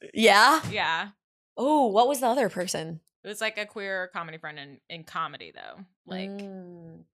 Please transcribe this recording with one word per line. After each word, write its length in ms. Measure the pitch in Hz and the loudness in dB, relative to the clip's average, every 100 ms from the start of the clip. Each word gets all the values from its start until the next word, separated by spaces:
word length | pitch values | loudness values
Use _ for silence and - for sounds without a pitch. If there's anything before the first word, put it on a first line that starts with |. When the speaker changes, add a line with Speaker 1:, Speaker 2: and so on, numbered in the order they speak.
| - | -10
Speaker 1:
Yeah? 480 | - 214 202 240 311 - | 4 6 8 8 6 0
Speaker 2:
Yeah. 400 | 202 160 165 202 _ _ _ _ - | -2 -2 -2 -4 _ _ _ _ -2
Speaker 1:
Oh, 300 | 254 302 247 | 2 4 4
what 200 | 202 247 | 4 4
was 100 | 277 | 4
the 80 | 247 | 2
other 220 | 262 214 | 2 0
person? 500 | 214 202 - 160 160 _ _ | -2 -4 -4 -6 -10 _ _
Speaker 2:
It 40 | 185 | -14
was, 140 | 208 | -6
like, 160 | 220 214 | -6 -6
a 80 | 208 | -10
queer 440 | 220 196 190 185 | -8 -6 -6 -6
comedy 240 | 196 165 160 | -8 -10 -12
friend 180 | 160 151 | -14 -14
in, 220 | 143 139 _ | -16 -20 _
in 140 | 170 | -16
comedy, 480 | 160 170 160 143 85 | -10 -6 -6 -8 -16
though. 300 | - 50 64 190 _ - | -16 -16 -16 -20 _ -12
Like, 220 | 185 190 | -10 -8
Speaker 1:
Mm. 720 | 196 202 190 180 175 165 165 165 | -10 -12 -14 -16 -18 -18 -20 -20